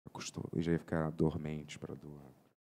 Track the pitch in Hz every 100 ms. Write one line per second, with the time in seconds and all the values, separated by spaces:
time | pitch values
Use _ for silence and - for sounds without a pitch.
0 | - - - - - - 82 82 - 85
1 | 78 82 80 82 76 76 73 - 73 73
2 | 76 73 67 64 _ _